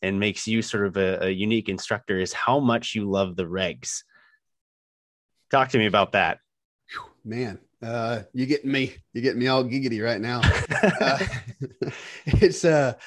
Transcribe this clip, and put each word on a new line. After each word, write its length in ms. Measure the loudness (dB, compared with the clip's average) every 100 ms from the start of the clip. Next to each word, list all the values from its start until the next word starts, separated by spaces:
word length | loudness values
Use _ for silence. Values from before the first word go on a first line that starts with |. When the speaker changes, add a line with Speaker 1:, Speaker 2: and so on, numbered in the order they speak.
Speaker 1:
and 180 | -2 0
makes 260 | 0 -2 -2
you 160 | -2
sort 240 | -2 -2 -2
of 100 | 0
a, 300 | 0 0 -2
a 40 |
unique 380 | 0 0 0 0
instructor 520 | -6 -4 -6 -2 -2
is 120 | -2
how 280 | -2 0 2
much 340 | 2 0 -2
you 160 | -6 -2
love 240 | 0 -2
the 100 | -2
regs. 600 | -6 -2 -4 -6 -10 -12 -14 _ _ _ _ _ _ _ _ _ _ _ _ _ 0
Talk 200 | 2 4
to 80 | 4
me 80 | 4
about 260 | 4 4
that. 260 | 4 2 0 _ _ _ _ _
Speaker 2:
Whew, 200 | -16 -16 _
man, 340 | -10 -6 -6 -8 _ -14
uh, 400 | -8 -4 -2 -4 -6
you 140 | -4 0
getting 240 | 0 0
me, 240 | 0 -2 -6 _
you 80 | -2
getting 200 | 0 0
me 80 | 2
all 160 | 2
giggity 380 | 2 -2 -2 -2
right 160 | -2 -2
now. 200 | -2 0 2
Speaker 1:
<laughs> 40 | 2 0 2 2 2
Speaker 2:
Uh, 180 | 0 0 -2 -6 -12 -12 -12 -8 -10
<laughs> 40 | -10 -16 -10 0
it's, 380 | 4 4 4
uh, 280 | 4 4 2 -2